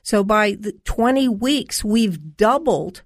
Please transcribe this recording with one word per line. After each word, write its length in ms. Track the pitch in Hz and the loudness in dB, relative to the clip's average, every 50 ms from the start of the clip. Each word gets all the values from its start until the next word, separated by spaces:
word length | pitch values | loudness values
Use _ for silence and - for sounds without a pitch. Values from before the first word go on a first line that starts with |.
So 240 | - - - 208 202 | -6 -2 0 0 2
by 320 | 202 214 214 208 208 208 202 | 2 2 2 2 0 -2 -4
the 140 | 208 208 - - - | -8 -10 -10 -10 -8
twenty 460 | - - - 226 247 262 269 269 254 | -6 -2 0 2 2 2 2 2 0
weeks, 560 | 220 196 233 262 302 269 - - - - - | 0 0 0 0 0 -2 -2 -6 -8 -6 -2
we've 500 | 208 214 233 226 202 170 151 151 156 151 | 0 2 2 2 0 -2 -6 -10 -10 -2
doubled 680 | - 208 220 262 285 330 269 190 139 156 180 185 - - | 0 2 2 2 2 2 0 0 0 -2 -6 -10 -16 -20